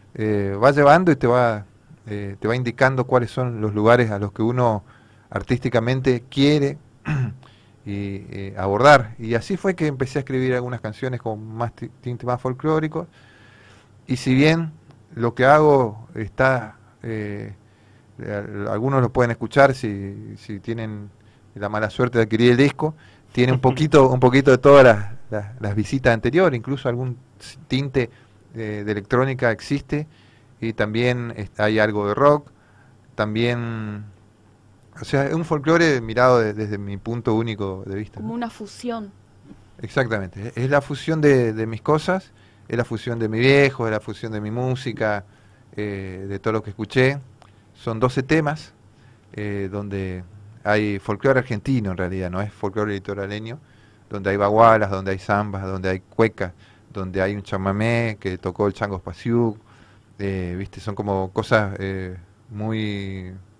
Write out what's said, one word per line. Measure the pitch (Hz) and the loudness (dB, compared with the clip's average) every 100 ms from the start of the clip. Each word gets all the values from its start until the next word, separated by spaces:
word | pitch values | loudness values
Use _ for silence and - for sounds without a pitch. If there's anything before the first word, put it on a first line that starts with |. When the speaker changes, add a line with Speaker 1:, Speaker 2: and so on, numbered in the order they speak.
| - | -18
Speaker 1:
eh, | - 107 104 98 98 | -6 -2 0 -2 2
va | 127 | 4
llevando | 143 143 165 185 | 6 8 8 6
y | 139 | 2
te | 120 | 2
va, | 123 120 107 98 _ _ - 107 | 4 2 0 -8 _ _ -20 -12
eh, | 104 101 98 | -10 -10 -6
te | 107 | -4
va | |
indicando | 123 120 117 131 131 123 | -2 -4 2 2 2 0
cuáles | 127 117 | 0 0
son | - 127 113 | -4 -6 -4
los | 107 | -4
lugares | 104 107 123 113 | 2 4 4 4
a | 101 | -2
los | 101 | -4
que | - | -2
uno | 113 123 120 104 - - _ _ _ | -2 0 0 0 -6 -20 _ _ _
artísticamente | 101 - 123 123 117 117 131 131 123 - | -8 -4 -4 0 -2 0 0 0 0 -2
quiere | 135 143 151 139 147 - _ | 0 2 4 0 -4 -16 _
<clears throat> | - 147 117 - - _ _ _ | -6 -4 -4 -8 -18 _ _ _
y, | 104 101 101 98 - | -10 -8 -6 -8 -10
eh, | 98 98 98 | -12 -10 -6
abordar. | 98 104 139 139 110 113 | -2 4 8 8 6 -8
Y | 113 | -4
así | 117 - 190 | -2 -2 -2
fue | 196 | -2
que | 180 156 | -2 -2
empecé | 131 131 147 | -2 -4 -4
a | |
escribir | 131 131 127 | -4 -2 0
algunas | 123 123 120 | -2 -4 -8
canciones | 110 104 131 123 | -10 -8 -8 -6
con | 113 107 110 113 | -6 -8 -10 -8
más | 117 | -8
ti-, | - 117 - | -8 -14 -12
tinte | 123 120 123 | -12 -8 -6
más | 123 | -4
folclórico. | 127 131 151 156 156 160 175 _ - _ - - - - _ _ - | -6 -4 -2 -2 -2 -6 -12 _ -20 _ -20 -20 -20 -20 _ _ -8
Y | 127 | -4
si | 131 | 0
bien | 131 151 165 160 - - - _ | 4 4 2 -2 -10 -20 -20 _
lo | 120 117 | -4 -4
que | 117 131 | 2 6
hago | 151 151 139 117 107 - | 6 6 4 2 -6 -14
está, | 110 107 - 131 127 110 - _ _ | -12 -6 0 2 0 -4 -16 _ _
eh, | 120 110 104 101 107 98 _ _ _ _ _ - | -10 -8 -8 -10 -12 -16 _ _ _ _ _ -14
al-, | - 104 104 101 104 | -10 -8 -8 -8 -6
algunos | 107 131 135 | -2 0 2
lo | 120 | 2
pueden | 131 120 | 2 0
escuchar | 113 110 139 139 | -2 0 4 4
si, | 131 110 98 98 104 107 104 | 4 -6 -6 -8 -10 -14 -16
si | - 101 | -14 -12
tienen | 113 113 110 104 101 - _ _ _ | -8 -8 -8 -12 -16 -20 _ _ _
la | - 101 | -8 -6
mala | 107 107 | -2 -2
suerte | - 123 117 | 0 0 2
de | |
adquirir | 110 110 120 | 0 4 4
el | 120 | 6
disco, | 143 - 151 156 - - _ | 4 0 -6 -6 -18 -20 _
tiene | - 123 | 0 2
un | 139 | 4
Speaker 2:
<laughs> | 131 | 2
Speaker 1:
poquito, | 127 156 151 131 | 2 6 8 8
un | 127 | 6
poquito | 123 131 135 | 4 6 6
de | 127 | 6
todas | 143 143 | 10 10
las, | 127 104 101 - - | 10 8 0 -10 -8
las, | 107 101 120 | -8 -8 -8
las | 104 | -4
visitas | 101 101 139 127 | -2 -2 0 2
anteriores, | 113 127 160 180 120 | 2 2 2 2 0
incluso | 127 135 127 | -4 -4 -4
algún | 120 127 120 - - - - - | -4 -4 -8 -14 -20 -20 -20 -4
tinte, | 127 139 127 117 - _ _ _ | -4 -2 -2 -2 -6 _ _ _
eh, | 113 110 104 104 | -10 -8 -6 -4
de | |
electrónica | 104 98 123 135 127 120 | -4 0 0 0 0 0
existe, | 110 - 143 - 147 151 - - _ _ _ | -2 -4 -6 -4 -6 -6 -14 -20 _ _ _
y | 113 | -6
también | 110 107 110 123 123 117 107 | -4 -2 0 0 0 -6 -10
es-, | 98 - | -10 -2
hay | 107 110 | 0 2
algo | 107 104 101 | 2 0 -2
de | |
rock, | 104 143 147 - _ _ _ _ _ _ | 4 4 4 -2 _ _ _ _ _ _
también, | - 107 110 120 120 117 113 107 104 104 - _ _ _ _ _ _ _ - | -4 -2 0 0 -2 -6 -8 -8 -10 -14 -20 _ _ _ _ _ _ _ -18
o | |
sea, | - 139 139 | -4 -2 0
es | |
un | 160 | -4
folclore | 160 156 135 165 165 127 | -2 -2 2 4 4 2
mirado | 113 117 127 123 | 0 4 6 6
de-, | 110 | 2
desde | 104 104 101 | -2 -4 -6
mi | 101 98 | -6 -8
punto | 113 120 113 | -6 -4 0
único | 110 117 104 98 95 98 | 0 0 -4 -6 -8 -8
de | 98 | -8
vista, | 104 - | -8 -10
Speaker 3:
Como | 214 | -10
Speaker 1:
¿no? | |
Speaker 3:
una | 233 233 | -8 -8
fusión. | - 208 - 240 226 202 - _ _ - - - - | -10 -18 -12 -10 -10 -12 -18 _ _ -20 -20 -20 -16
Speaker 1:
Exactamente, | 110 151 120 107 92 98 110 | -6 -2 -2 -4 -6 -10 -10
es, | 117 | -6
es | 131 | 0
la | 143 | 0
fusión | 139 139 - 160 | 0 -6 -4 2
de, | 147 131 117 | 4 4 2
de | 110 113 | -2 -6
mis | 113 | -4
cosas, | - 151 170 190 - _ _ _ - | 0 0 0 -4 -6 _ _ _ -6
es | 117 | -6
la | |
fusión | 117 113 123 117 | -4 -6 -6 -4
de | 107 | -4
mi | 113 | 0
viejo, | 131 139 139 131 113 | 4 4 4 0 -4
es | |
la | 107 | -4
fusión | - 101 113 | -6 -12 -10
de | 107 | -8
mi | 104 | -6
música, | 117 127 127 123 101 110 104 98 _ _ _ _ - | -6 -4 -4 -6 -4 -4 -4 -8 _ _ _ _ -10
eh, | 104 98 95 92 98 | -8 -8 -10 -12 -10
de | 98 | -6
todo | 113 | -4
lo | 110 | -4
que | 104 | -6
escuché. | - 107 131 131 143 - _ - _ _ | -10 -2 2 2 0 -10 _ -20 _ _
Son | _ 120 110 | _ -8 -2
doce | 127 139 | -2 -2
temas, | 127 160 147 156 - _ _ _ - _ _ | 0 0 0 -6 -12 _ _ _ -20 _ _
eh, | 104 104 101 95 | -10 -6 -6 -6
donde | 101 101 98 95 92 87 - - - | -8 -6 -6 -6 -8 -14 -20 -20 -8
hay | 104 107 104 98 | 0 0 0 -4
folclore | - 104 135 127 | -6 -2 0 0
argentino | 127 110 - 131 98 | -2 -6 -2 -2 -2
en | 90 | -4
realidad, | 90 92 90 | -4 -4 -6
no | 92 | -6
es | 101 | -8
folclore | - 101 104 104 | -8 -6 -4 -4
litoraleño, | 98 98 101 98 104 110 151 - _ _ _ _ | -4 -8 -8 -6 -8 -10 -16 -20 _ _ _ _
donde | 104 95 | -6 -2
hay | 101 | 2
bagualas, | 101 107 113 110 101 | 4 8 8 8 4
donde | 95 95 | -2 -4
hay | 95 | -4
zambas, | - 101 104 98 | -2 -2 -2 -6
donde | 95 95 92 | -6 -4 -4
hay | 95 | -4
cuecas, | - - 113 - 90 - - _ - | -4 0 0 0 -10 -10 -20 _ -16
donde | 101 92 92 | -10 -6 -2
hay | 95 101 | -2 -2
un | |
chamamé | - 98 98 101 113 117 117 104 | -6 -4 -2 0 0 0 -2 -6
que | 95 90 | -8 -6
tocó | 92 87 104 | -6 -2 -2
el | |
Chango | - 101 92 | -2 -6 -6
Spasiuk, | - - 120 117 117 107 - - - _ _ - | -10 -8 -2 0 0 -2 -14 -20 -20 _ _ -8
eh, | 98 95 90 90 | -6 -4 -6 -8
¿viste? | 98 - | -10 -12
Son | 107 | -10
como | 98 101 98 95 | -6 -4 -2 -4
cosas, | 107 - 110 101 101 | -6 0 0 0 -6
eh, | 95 95 92 92 85 _ - | -8 -8 -10 -14 -20 _ -16
muy | 104 110 110 107 101 98 95 92 95 - | -10 -6 -4 -6 -6 -8 -10 -14 -16 -20